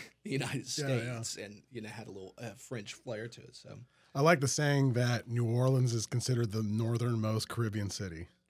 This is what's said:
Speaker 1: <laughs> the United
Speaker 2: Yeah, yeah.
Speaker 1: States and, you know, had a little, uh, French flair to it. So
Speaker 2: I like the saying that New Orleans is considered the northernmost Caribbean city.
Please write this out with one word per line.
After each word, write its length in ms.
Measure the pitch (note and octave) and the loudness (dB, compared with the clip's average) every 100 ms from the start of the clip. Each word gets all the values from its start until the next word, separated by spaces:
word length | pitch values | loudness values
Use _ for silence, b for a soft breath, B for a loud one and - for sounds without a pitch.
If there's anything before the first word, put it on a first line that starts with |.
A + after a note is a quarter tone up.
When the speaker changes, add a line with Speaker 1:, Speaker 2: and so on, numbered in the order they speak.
| - | -6
Speaker 1:
<laughs> 140 | _ | _
the 80 | - | -6
United 340 | C3+ A#2+ C3+ - - | -4 -2 -4 -6 -4
Speaker 2:
Yeah, 100 | C#3+ | 0
yeah. 340 | B2 A#2 A#2+ | 0 -2 -6
Speaker 1:
States 160 | A2+ - | -8 -8
and, 240 | G2+ G#2 - | -10 -14 -14
you 100 | A#2+ | -12
know, 80 | G#2 | -10
had 180 | G#2 G#2+ | -10 -12
a 40 | |
little, 220 | G2 F#2+ - | -12 -14 -12
uh, 120 | A#2 G2 | -12 -12
French 360 | - B2 G2+ - | -10 -10 -8 -12
flair 320 | - G#2+ A#2+ | -8 -8 -8
to 140 | - | -12
it. 140 | B2 - | -18 -18
So 220 | - G#2 A#2+ b b C#3+ | -16 -16 -18 b b 4
Speaker 2:
I 60 | |
like 200 | D3+ E3+ | 6 6
the 60 | C3+ | 4
saying 460 | - D3 C#3+ C3+ | 2 4 6 6
that 340 | A#2+ B2 A#2 - | 4 4 2 0
New 160 | A#2+ A#2 | 0 2
Orleans 480 | A#2+ C3 C3 B2+ | 4 4 4 4
is 120 | A2+ G#2+ | 2 0
considered 440 | B2 - A#2+ A#2 | -2 0 2 0
the 120 | G#2+ | 0
northernmost 840 | G#2+ G#2+ A#2 A#2 A#2+ A2+ G#2+ A2 - | 0 0 2 2 2 2 0 0 -2
Caribbean 440 | - A2+ G#2+ G2 | -2 -2 0 -4
city. 360 | - G2 E2 F2 _ | -4 -6 -8 -12 _